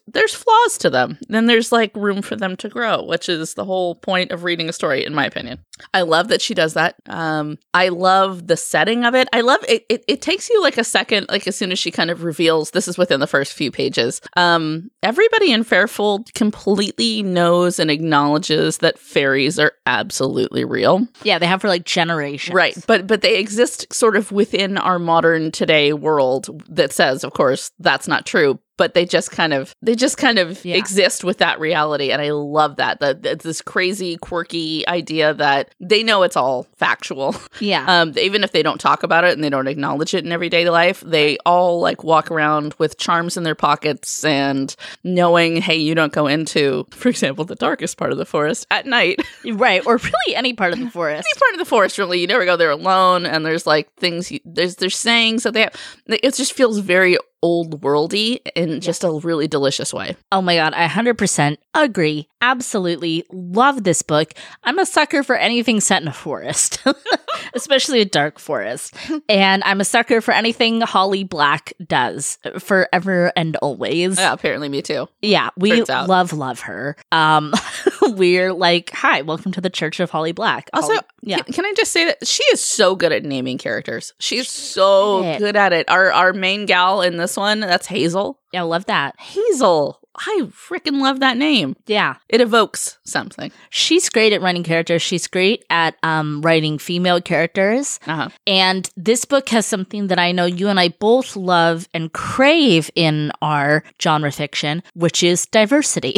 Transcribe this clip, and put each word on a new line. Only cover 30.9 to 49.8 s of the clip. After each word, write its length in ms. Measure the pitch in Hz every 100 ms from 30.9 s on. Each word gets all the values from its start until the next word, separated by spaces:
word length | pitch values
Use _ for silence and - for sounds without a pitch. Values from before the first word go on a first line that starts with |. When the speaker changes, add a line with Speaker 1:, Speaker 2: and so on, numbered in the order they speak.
| 196 180 -
Speaker 1:
with 140 | 180 185
that 220 | 170 -
reality, 500 | 156 165 151 147 139
and 80 | 127
I 120 | 147
love 460 | 147 147 151 151 139
that. 220 | 123 -
That, 220 | 143 139
that's 220 | 143 156 160
this 160 | 156
crazy, 560 | - 208 185 196 185 165
quirky 720 | - 175 165 170 160 160 -
idea 480 | 175 147 160 151 147
that 400 | 147 139 123 _
they 220 | 175 214
know 220 | 226 208
it's 140 | 180 175
all 280 | 131 127 135 _
factual. 580 | 160 110 - 139 139 156
<laughs> 60 | - -
Speaker 2:
Yeah. 260 | 208 175 131 180
Speaker 1:
Um, 120 | 165 135
even 260 | 185 196
if 100 | 190
they 100 | 175
don't 180 | 156 147
talk 220 | 147 143
about 200 | 156 165
it 100 | 175
and 100 | 147
they 60 | 151
don't 160 | 139 131
acknowledge 480 | 147 139 139 175 190
it 100 | 160
in 60 |
everyday 360 | 170 175 170 170
life, 340 | 170 170 190
they 360 | - 160 151 139 -
all, 340 | 175 180 170
like, 240 | 175 165
walk 280 | - 160 156
around 420 | 160 151 151 151 -
with 180 | 156 -
charms 400 | - 170 170 180
in 60 |
their 100 | 165
pockets 720 | 151 143 151 151 143 - - 151
and 500 | 139 139 139 135 - - -
knowing, 540 | 175 180 175 170 170 165
hey, 180 | 185 160
you 180 | 151
don't 180 | 165 156
go 120 | 151 147
into, 640 | 139 147 160 143 - -
for 200 | - 247
example, 360 | 247 156 139 165
the 80 | -
darkest 420 | - 311 160 -
part 140 | 147
of 60 | 135
the 80 | -
forest 400 | 160 151 233 -
at 140 | 208 -
night. 340 | 240 180 - -
<laughs> 60 | - -
Speaker 2:
Right, 320 | 208 247 185